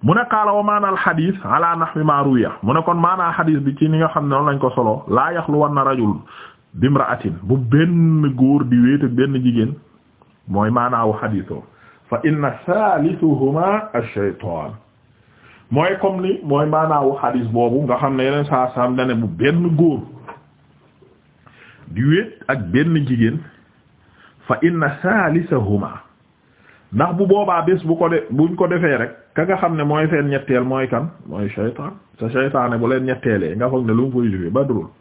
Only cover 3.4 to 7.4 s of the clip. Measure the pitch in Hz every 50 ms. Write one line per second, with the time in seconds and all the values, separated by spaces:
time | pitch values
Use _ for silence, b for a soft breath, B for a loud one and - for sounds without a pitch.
3.4 | 165 160 156 147 139 139 135 147 156 156 160 156 165 156 - 160 147 143 139 135
4.4 | 147 147 139 139 135 127 - - 123 110 107 110 - - 95 120 139 156 175 170
5.4 | 165 - 147 147 147 151 147 147 135 135 135 131 117 104 98 73 - B B B
6.4 | B B B B B _ _ - - 135 143 135 127 - 120 120 - 98 82 85